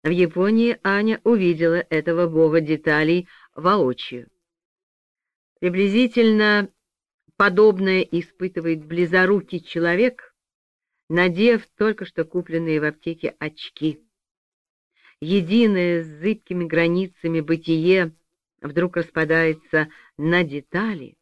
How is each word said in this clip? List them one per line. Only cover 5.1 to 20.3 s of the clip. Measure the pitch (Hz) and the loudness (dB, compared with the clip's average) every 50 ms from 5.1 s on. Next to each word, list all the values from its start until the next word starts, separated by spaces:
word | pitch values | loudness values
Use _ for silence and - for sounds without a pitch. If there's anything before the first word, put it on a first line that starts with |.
| _ _ _ _ _ _ _ _ _ _ | _ _ _ _ _ _ _ _ _ _
Приблизительно | 180 180 175 190 202 196 196 233 254 233 - 240 233 220 214 214 214 214 208 208 202 - _ _ _ _ _ _ _ _ _ _ _ _ _ | -6 -4 0 0 0 2 4 2 2 2 2 4 4 4 4 4 4 2 2 2 0 -4 _ _ _ _ _ _ _ _ _ _ _ _ _
подобное | - 196 202 180 196 214 214 196 185 196 190 190 185 | 0 0 2 4 4 4 4 4 2 -2 0 0 0
испытывает | - - - 175 170 - _ _ 185 185 185 180 165 165 165 156 151 | -2 -2 -4 -4 -4 -6 _ _ -10 -8 -8 -6 -4 -4 -4 -4 -6
близорукий | 151 170 170 180 160 175 185 185 185 202 196 - - - 165 | -6 -2 -2 0 2 2 2 4 4 2 0 -2 -6 -12 -12
человек, | - - - 165 170 170 170 185 240 254 240 - - _ _ _ _ _ _ _ _ _ _ _ _ _ _ _ _ _ | -12 -8 -4 -2 -2 0 2 2 0 0 0 -6 -20 _ _ _ _ _ _ _ _ _ _ _ _ _ _ _ _ _
надев | 160 175 180 180 165 175 220 240 233 220 - _ _ | 0 0 0 0 2 2 2 2 2 2 -4 _ _
только | _ 208 214 208 - 190 | _ -2 -2 -2 -4 -12
что | - _ - 160 | -10 _ -8 -8
купленные | 160 - 180 175 - 160 165 165 160 156 151 | -4 -6 -8 -6 -4 -6 -4 -2 -2 -2 -2
в | 151 | -2
аптеке | 151 151 _ _ 165 165 160 - - - | -4 -6 _ _ -10 -8 -6 -8 -8 -8
очки. | _ 156 156 156 - - - _ - 151 156 147 - _ _ _ _ _ _ _ _ _ _ _ _ _ _ _ _ _ _ _ _ _ _ _ _ | _ -12 -12 _ -14 -20 -20 _ -6 -6 -6 -6 -6 _ _ _ _ _ _ _ _ _ _ _ _ _ _ _ _ _ _ _ _ _ _ _ _
Единое | 151 160 190 202 170 160 202 233 233 214 202 185 175 175 175 170 165 | -4 -2 0 0 0 2 2 2 4 4 2 2 0 0 -2 -2 -4
с | |
зыбкими | 160 151 147 165 208 220 214 _ _ 185 175 175 | -8 -16 -6 -4 -4 -4 -4 _ _ -6 -6 -4
границами | 160 156 165 165 170 175 180 190 180 _ _ - 165 165 165 | -2 0 0 2 2 0 0 -2 -4 _ _ -6 -4 -4 -4
бытие | 151 151 165 165 165 165 165 160 160 180 185 190 175 160 160 _ _ _ _ _ _ _ _ _ | -2 -2 -4 -4 -2 -2 -2 0 2 2 2 2 0 -4 -6 _ _ _ _ _ _ _ _ _
вдруг | - 147 143 170 175 180 180 | -16 -6 -4 -4 -4 -2 -4
распадается | 170 165 - _ 160 156 151 160 165 165 160 160 156 _ _ - 156 151 151 - - _ _ _ | -6 -8 -6 _ -4 -2 0 2 2 2 0 -2 -4 _ _ -2 -2 -2 -2 -8 -20 _ _ _
на | - 147 160 | -4 -2 0